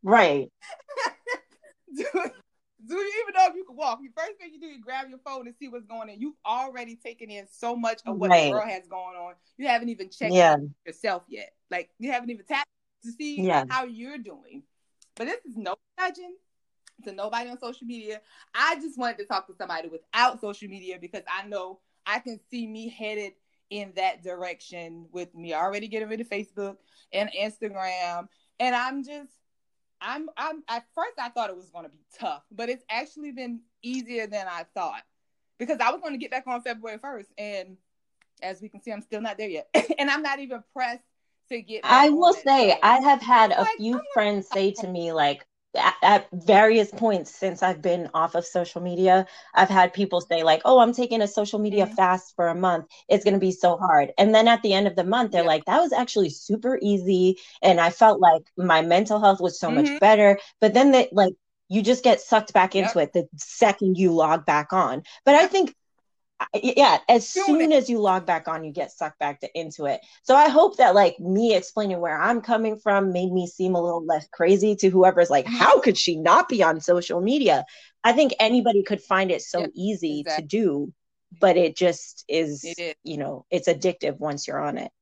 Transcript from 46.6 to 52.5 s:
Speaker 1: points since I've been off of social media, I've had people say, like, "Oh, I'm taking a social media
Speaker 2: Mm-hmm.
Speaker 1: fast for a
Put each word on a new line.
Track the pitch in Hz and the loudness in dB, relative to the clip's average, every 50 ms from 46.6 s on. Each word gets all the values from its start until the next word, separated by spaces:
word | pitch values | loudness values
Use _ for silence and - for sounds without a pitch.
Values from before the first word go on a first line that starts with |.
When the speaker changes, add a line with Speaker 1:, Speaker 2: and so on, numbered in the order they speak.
| 214 220 220 233 208 202 | 8 6 6 4 2 0
Speaker 1:
points | - - 226 226 208 185 156 - - | -2 -2 -2 0 0 -2 -4 -8 -12
since | - - 190 175 185 - | -6 -6 -6 -4 -2 -2
I've | 185 180 151 | -2 -2 -2
been | 147 185 170 180 170 147 - | -2 -2 -2 -2 -4 -6 -4
off | 160 160 170 - | -4 -4 -2 -2
of | 170 175 | -6 -8
social | - - 185 175 175 - 175 | -4 -6 -6 -6 -6 -8 -10
media, | 175 180 175 175 185 185 180 190 190 - - - - - - | -10 -8 -4 0 4 4 4 4 2 -2 -10 -20 -20 -4 2
I've | - 190 185 | 2 2 4
had | 196 190 180 180 180 | 6 4 4 4 2
people | 190 202 190 - 175 | -4 -4 -2 -2 -4
say, | 170 _ 170 165 160 | -4 _ -2 0 2
like, | 160 156 160 - | 2 2 2 4
"Oh, | - 262 254 | 6 8 8
I'm | 233 226 240 | 8 6 4
taking | 247 247 240 226 226 | -2 -4 -4 -2 -2
a | 208 202 | -2 -2
social | - - 208 208 - 208 | -2 -4 -4 -4 -4 -4
media | 214 208 196 208 190 | -4 -2 0 0 0
Speaker 2:
Mm-hmm. | 190 214 | 0 2
Speaker 1:
fast | - 190 180 185 190 - - _ | 0 2 2 2 -2 -4 -12 _
for | - 175 | -4 -2
a | 170 | -2